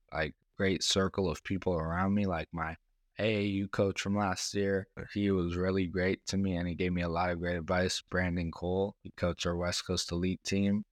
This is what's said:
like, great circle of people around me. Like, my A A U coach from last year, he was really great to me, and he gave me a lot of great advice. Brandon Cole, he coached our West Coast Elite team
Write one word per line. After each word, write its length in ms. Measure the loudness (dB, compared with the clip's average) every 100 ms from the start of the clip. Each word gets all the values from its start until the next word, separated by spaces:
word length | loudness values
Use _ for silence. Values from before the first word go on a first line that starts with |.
| _
like, 220 | -4 -4 -6 _ _
great 260 | 0 2
circle 440 | 2 2 2 0 -2
of 120 | -2
people 320 | -4 -2 0
around 400 | 0 0 2 2
me. 120 | 2 2
Like, 220 | 0 -4
my 240 | -4 -4 -6 _ _ _ -2
A 200 | 0 2
A 40 |
U 260 | 2 0 -2
coach 320 | 2 2 2
from 160 | 0 2
last 380 | 2 0 -2
year, 340 | -2 0 0 -2 -12 -6
he 160 | 0 2
was 260 | 2 2 0
really 300 | 0 2 0
great 380 | 0 0 0 -2
to 100 | 0
me, 200 | 0 0
and 120 | -2
he 60 |
gave 180 | 0 0
me 100 | 0
a 60 | 0
lot 220 | 0 0
of 100 | 0
great 160 | -2 -2
advice. 460 | 0 2 2 -2
Brandon 500 | -4 -2 0 0 -2
Cole, 420 | -4 -2 0 -2 -4
he 80 | -18
coached 340 | -4 -2 0 -2
our 100 | -2
West 300 | -2 -4 -2
Coast 260 | -4 -2
Elite 320 | -2 0 -2
team 400 | -2 2 2 2 -2